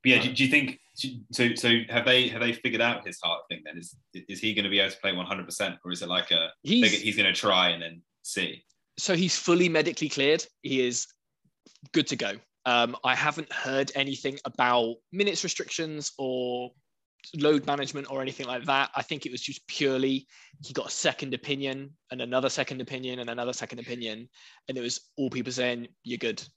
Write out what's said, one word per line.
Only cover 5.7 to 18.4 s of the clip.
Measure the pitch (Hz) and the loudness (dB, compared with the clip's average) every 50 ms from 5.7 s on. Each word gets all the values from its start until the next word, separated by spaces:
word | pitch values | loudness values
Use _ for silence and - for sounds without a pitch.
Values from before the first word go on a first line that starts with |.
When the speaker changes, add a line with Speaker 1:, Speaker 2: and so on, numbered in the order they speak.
| 90 - _ | -4 -8 _
Speaker 1:
or | 90 | -8
is | 87 85 | -6 -6
it | 87 85 | -4 -2
like | 90 90 87 - | -2 -2 0 2
a | 92 82 82 82 - _ | 2 2 2 0 -6 _
Speaker 2:
He's | _ 135 202 247 247 - - - | _ 2 4 6 6 6 4 4
Speaker 1:
he's | - 113 101 | 0 -2 2
gonna | 107 101 95 | 2 2 2
try | 90 - - 104 95 92 90 87 | 2 2 2 4 4 6 4 4
and | 85 82 | 2 -2
then | 85 82 85 85 _ _ _ _ | -6 -12 -12 -16 _ _ _ _
see? | _ - - 104 90 80 80 - _ _ _ _ _ _ _ - | _ -6 -4 -2 -2 -4 -4 -12 _ _ _ _ _ _ _ -6
Speaker 2:
So | - - 185 | 0 0 2
he's | 165 185 180 - | 2 4 2 0
fully | - - - 175 180 180 175 | 0 4 4 6 6 6 4
medically | 160 156 151 170 139 - 160 147 | 4 4 2 2 0 -2 -4 -4
cleared. | - 143 139 143 156 170 - - _ _ | 0 2 4 4 4 2 0 -6 _ _
He | - 135 135 131 127 | -6 -2 0 2 2
is | 123 123 123 - - _ _ _ _ _ _ _ _ _ _ _ - _ _ - - | 2 0 -2 -6 -6 _ _ _ _ _ _ _ _ _ _ _ -20 _ _ -20 -2
good | - 160 143 - | 0 0 2 2
to | 139 | -2
go. | 117 - 101 101 113 _ _ _ _ _ | -4 -4 -6 -6 -8 _ _ _ _ _
Um, | 127 120 120 117 117 123 - | 2 4 4 4 2 0 -2
I | - 127 127 | 0 0 2
haven't | 120 147 151 147 160 156 - | 2 2 0 0 -2 -8 -8
heard | - - - 131 135 135 139 135 - | -8 -6 -4 0 0 0 0 0 0
anything | 139 139 139 135 127 - 139 135 143 - | -2 -2 -2 -2 -4 -4 -6 -6 -6 -10
about | 131 - - 127 123 123 123 117 113 117 - _ _ | -10 0 2 4 6 6 4 4 2 -2 -6 _ _
minutes | - 185 208 202 175 - | -2 0 0 2 2 -2
restrictions | - 175 - - 190 - - - 165 156 156 151 143 - - - | -4 -4 -4 -4 -6 -6 -4 -6 -6 -6 -6 -8 -8 -10 -8 -6
or | 135 131 127 127 127 123 123 123 123 120 _ _ _ _ _ _ _ _ _ _ - - - | -4 -4 -2 -2 -2 -2 -2 -4 -6 -8 _ _ _ _ _ _ _ _ _ _ -20 -12 -6
load | 160 143 151 151 147 - | 2 4 4 4 4 4
management | 147 143 143 139 131 151 143 139 135 | 0 -2 -2 -2 -6 -6 -8 -8 -6
or | 135 135 | -6 -6
anything | 131 135 135 - | -6 -6 -6 -8